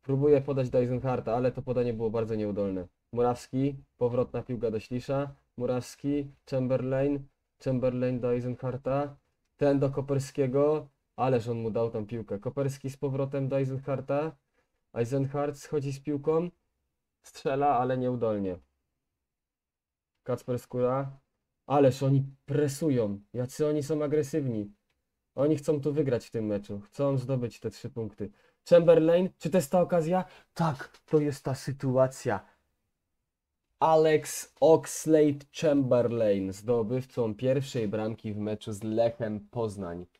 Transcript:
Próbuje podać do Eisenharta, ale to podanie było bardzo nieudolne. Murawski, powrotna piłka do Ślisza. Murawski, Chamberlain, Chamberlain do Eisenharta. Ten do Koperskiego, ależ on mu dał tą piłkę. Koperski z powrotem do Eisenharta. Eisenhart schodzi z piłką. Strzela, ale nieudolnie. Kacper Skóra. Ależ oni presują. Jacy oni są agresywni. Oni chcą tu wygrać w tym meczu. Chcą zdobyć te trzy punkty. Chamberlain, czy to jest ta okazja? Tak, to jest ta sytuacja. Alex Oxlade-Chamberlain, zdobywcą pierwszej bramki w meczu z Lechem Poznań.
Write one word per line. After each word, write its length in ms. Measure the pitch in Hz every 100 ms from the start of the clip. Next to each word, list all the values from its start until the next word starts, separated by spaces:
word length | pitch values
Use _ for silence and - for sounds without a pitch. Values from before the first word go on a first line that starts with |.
Próbuje 400 | - 135 143 147
podać 280 | 139 135 127
do 100 | 127
Eisenharta, 560 | 123 127 127 123 120 117
ale 160 | 127
to 100 | 127
podanie 320 | 131 123 120
było 160 | 110 113
bardzo 260 | 113 110 110
nieudolne. 520 | 104 101 101 95 90 _ _
Murawski, 640 | 117 120 120 - 131 139 139 - _
powrotna 460 | 123 123 120 120
piłka 280 | 113 120 117
do 80 | 107
Ślisza. 560 | - 123 - 139 139 139 _ -
Murawski, 760 | 123 127 - - 139 143 139 - -
Chamberlain, 800 | 135 127 127 127 135 143 143 139 _ _ _
Chamberlain 560 | 135 127 127 127 127 127
do 140 | 123
Eisenharta. 840 | 123 123 120 127 127 127 139 143 139 _ _ _ _
Ten 220 | 143 139
do 100 | 139
Koperskiego, 1000 | 139 139 139 135 - 131 135 147 156 147 _ _ -
ależ 320 | 131 123 113
on 100 | 117
mu 140 | 113
dał 200 | 107 117
tą 160 | 117 104
piłkę. 320 | 120 107 101
Koperski 500 | 123 135 135 135 135
z 80 | -
powrotem 500 | 143 135 135 139 135
do 100 | 139
Eisenharta. 800 | 135 135 143 131 135 143 156 - _ _ _ _ _
Eisenhart 640 | 113 117 139 135 143 147 143
schodzi 360 | - 151 139
z 60 | 135
piłką. 500 | - 143 147 160 175 _ _ _ _ _ _ _
Strzela, 580 | - - 156 135 143 123
ale 180 | 127 127
nieudolnie. 600 | 127 123 113 104 95 87 _ _ _ _ _ _ _ _ _ _ _ _ _ _ _ _
Kacper 360 | - 120 - 123
Skóra. 600 | - 123 123 131 139 - _ _ _ _ -
Ależ 360 | 143 135 123
oni 220 | 135 139 135 - -
presują. 720 | 139 147 139 160 127 104 98 _
Jacy 340 | 117 123 - 151
oni 160 | 151
są 200 | 143 156
agresywni. 680 | 147 151 139 160 135 110 104 - _ _ _ _ _ -
Oni 200 | 143 147
chcą 260 | 156 151
tu 120 | 143
wygrać 340 | 143 147 117 -
w 40 |
tym 140 | 117 107
meczu. 340 | 101 101 101
Chcą 380 | - - 139 139
zdobyć 420 | 123 131 120 -
te 100 | 113
trzy 200 | - 113
punkty. 420 | - 110 - 101 _ _ _ -
Chamberlain, 600 | 175 170 160 160 175 185 _
czy 120 | 165
to 80 | 185
jest 140 | 151
ta 100 | 185
okazja? 440 | 175 175 156 185 180 - _
Tak, 480 | - 165 139 - - _
to 140 | 156
jest 240 | 147 139
ta 120 | - 131
sytuacja. 880 | - 135 135 127 131 - 123 98 - _ _ _ _ _ _ _ _ _ _ _ _ _
Alex 760 | 156 160 156 151 143 - - _
Oxlade-Chamberlain, 1900 | 147 160 - - 156 156 151 139 - - 160 143 127 123 117 117 107 98 95
zdobywcą 840 | 95 107 120 107 127 131 - 113 104
pierwszej 520 | 127 131 139 123 107
bramki 460 | 110 110 113 110
w 40 | 104
meczu 360 | 104 107 -
z 100 | 101
Lechem 560 | 110 110 117 - 110 107
Poznań. 640 | - 120 113 98 90 87 90